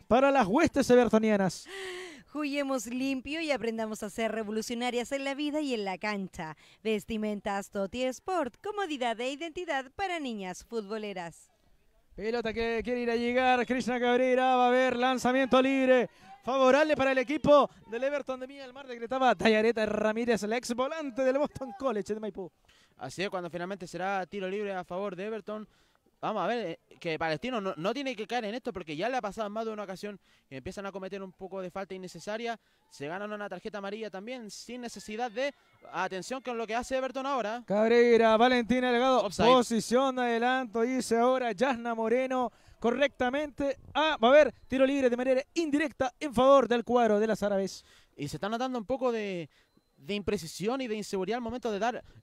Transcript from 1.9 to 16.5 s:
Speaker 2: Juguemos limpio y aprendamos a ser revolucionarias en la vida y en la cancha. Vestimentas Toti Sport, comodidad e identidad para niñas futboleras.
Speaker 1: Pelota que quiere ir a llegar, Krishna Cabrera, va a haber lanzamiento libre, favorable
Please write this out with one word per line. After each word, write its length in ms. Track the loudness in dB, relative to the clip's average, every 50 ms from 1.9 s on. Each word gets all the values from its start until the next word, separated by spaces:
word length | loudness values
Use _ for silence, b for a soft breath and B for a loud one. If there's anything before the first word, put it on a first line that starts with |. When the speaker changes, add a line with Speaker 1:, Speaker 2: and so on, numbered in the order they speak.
| -10 -10 -12 -14 -16 -20 B B
Speaker 2:
Juguemos 540 | -6 -6 -4 -2 -2 -2 0 0 -2 -2 -2
limpio 560 | -4 -4 -4 -2 -2 -2 -4 -4 -6 -6 -4
y 100 | -2 -2
aprendamos 520 | -2 -2 -2 -4 -4 -4 -4 -6 -6 -8 -10
a 60 | -8
ser 220 | -6 -4 -4 -2
revolucionarias 800 | -2 -4 -4 -4 -4 -4 -4 -4 -6 -4 -4 -4 -2 -4 -4 -4
en 140 | -6 -4 -4
la 80 | -6 -6
vida 260 | -4 -4 -4 -2 -2
y 140 | -2 -2 -4
en 100 | -4 -4
la 140 | -6 -6
cancha. 580 | -6 -6 -6 -4 -6 -6 -8 -10 -10 -12 -12 -12 b b b b b
Vestimentas 880 | -4 -4 -4 -4 -4 -4 -6 -4 -4 -4 -4 -4 -4 -4 -4 -6 -6 -6
Toti 320 | -6 -6 -6 -4 -4 -4 -4
Sport, 520 | -4 -4 -6 -6 -4 -2 -2 -2 -4 -8 -12 -10
comodidad 560 | -8 -6 -6 -4 -4 -4 -4 -4 -4 -4 -4
e 120 | -6 -6
identidad 600 | -6 -8 -10 -10 -8 -8 -6 -4 -4 -4 -6 -8 _
para 200 | -6 -4 -4 -4
niñas 460 | -4 -6 -6 -6 -6 -8 -8 -10 -12 -12
futboleras. 880 | -8 -8 -8 -6 -6 -8 -8 -8 -8 -10 -10 -10 -12 -14 -18 -20 _ _ _ _ _ _ _ _ _ _ _ _ _ -12
Speaker 1:
Pelota 380 | -8 -6 -4 -2 -2 -2 -4 -4
que 260 | -2 -2 -2 -2 -2 -2
quiere 160 | -2 -2 -2
ir 100 | 0 0
a 60 | 0
llegar, 480 | 0 0 0 2 2 4 4 4 2 2
Krishna 340 | 0 0 -2 0 -2 -2 0
Cabrera, 560 | 2 2 4 4 4 4 4 4 4 4 4
va 80 | 4 6
a 40 | 6
haber 260 | 6 4 4 2 2
lanzamiento 640 | 2 2 0 0 2 2 2 2 2 4 6 6 6
libre, 480 | 6 4 4 4 6 6 6 6 4 0 B B B B B B
favorable 540 | -6 -2